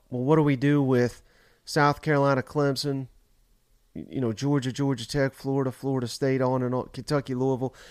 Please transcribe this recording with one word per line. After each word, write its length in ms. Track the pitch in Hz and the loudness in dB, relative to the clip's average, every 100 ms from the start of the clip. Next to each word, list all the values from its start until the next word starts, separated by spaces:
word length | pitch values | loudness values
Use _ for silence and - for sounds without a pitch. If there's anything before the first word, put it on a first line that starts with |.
| _ | _
well, 120 | 123 | -6
what 140 | 127 156 | 2 4
do 60 | |
we 140 | 147 135 | 4 2
do 260 | 139 147 | 2 2
with 400 | 135 127 120 - - _ _ _ - | 4 4 2 -2 -18 _ _ _ -6
South 340 | 156 147 143 | 2 2 2
Carolina, 420 | 156 143 139 131 | 0 2 4 2
Clemson, 680 | - 151 143 131 143 139 131 _ _ _ _ _ _ _ _ | 0 0 0 0 -4 -4 -6 _ _ _ _ _ _ _ _
y-, 120 | - 67 | -16 -10
you 120 | 135 | -4
know, 100 | 123 | -4
Georgia, 400 | 101 139 143 127 | -2 0 0 0
Georgia 340 | 120 139 127 113 | -2 -2 -2 -4
Tech, 280 | 147 135 | -2 -2
Florida, 360 | - 135 135 131 | -2 -4 -2 -2
Florida 380 | - 135 131 120 | -4 -4 -2 -4
State, 320 | - 139 131 | -2 0 2
on 220 | 127 131 | 0 0
and 120 | 123 | -2
on, 140 | 127 - | -4 -6
Kentucky, 400 | - - 151 135 | -10 -4 -4 -2
Louisville? 400 | 127 131 127 127 - - | -2 0 0 -4 -8 -20